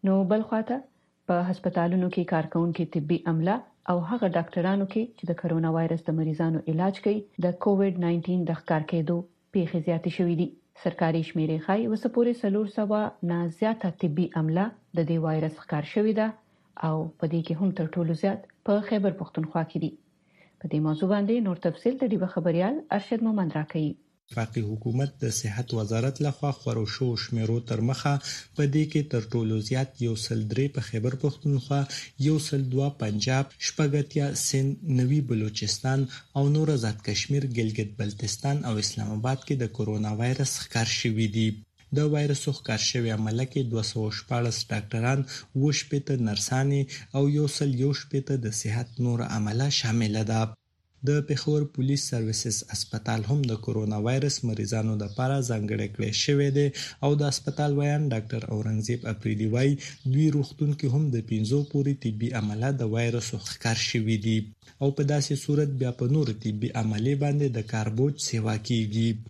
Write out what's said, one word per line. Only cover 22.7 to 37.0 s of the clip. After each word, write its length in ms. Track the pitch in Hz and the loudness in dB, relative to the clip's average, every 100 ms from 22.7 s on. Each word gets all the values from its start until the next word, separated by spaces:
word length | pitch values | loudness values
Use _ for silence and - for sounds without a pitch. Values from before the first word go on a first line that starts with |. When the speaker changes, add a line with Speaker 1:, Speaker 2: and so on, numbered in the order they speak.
| 294 - 202 | 0 -2 -4
Speaker 1:
ارشد 260 | 196 226 226 | 0 0 0
مومند 280 | 214 180 151 | 2 0 -2
راکوي. 320 | 151 165 151 - _ _ _ | -4 -2 -2 -4 _ _ _
Speaker 2:
وفاقي 300 | - 110 - 107 | -4 -2 -2 -2
حکومت 500 | 110 113 117 139 - | -2 -2 0 -2 -2
د 100 | 117 110 | -4 -2
صحت 360 | 117 104 120 117 | -4 -4 -4 -2
وزارت 440 | 104 113 127 131 147 | 0 0 0 0 -2
لخوا 260 | 135 - 139 | 0 -4 -4
خورو 240 | - 113 107 | -4 -2 -2
شو 140 | - 127 117 | -2 -2 0
شمیرو 340 | 113 117 110 117 117 | -2 -2 0 0 -2
تر 100 | 110 117 | 0 0
مخه 240 | 131 147 143 - - - - | 0 0 0 -2 -12 -14 0
په 60 | 143 | 2
دې 100 | 143 156 | 4 2
کې 100 | 156 147 | 0 0
تر 140 | 123 107 | -2 0
ټولو 240 | 120 113 110 107 | 0 2 0 0
زیات 300 | 131 131 - 120 | 0 -2 -2 -2
یو 80 | 110 - | -2 -2
سل 200 | 110 107 | -2 -2
درې 240 | 110 139 143 | 0 0 -2
په 100 | 110 | -4
خیبر 300 | 113 117 131 | -2 -2 0
پښتونخوا، 580 | 147 135 147 139 - 143 135 - - - 135 | -2 0 0 0 0 0 0 -6 -12 0 2
یو 100 | 156 151 | 2 2
سل 180 | 143 131 127 | -2 0 0
دوه 120 | 139 143 | 0 0
پنجاب، 500 | 110 104 107 131 139 - - | -2 0 2 0 0 -4 -8
شپږ 320 | - 151 147 | 0 2 2
اتیا 300 | 143 - 143 143 - | 0 0 -2 -2 0
سند، 420 | 139 135 143 170 127 | 2 0 -2 0 2
نوي 200 | 127 151 127 | 4 2 2
بلوچستان 720 | 113 107 107 107 - 131 135 131 - - - | 0 -2 -4 -4 -2 0 0 0 -4 -8 0
او 80 | 139 147 | 2 4
نور 180 | 156 147 | 4 2
آزاد 260 | 110 107 | 0 -4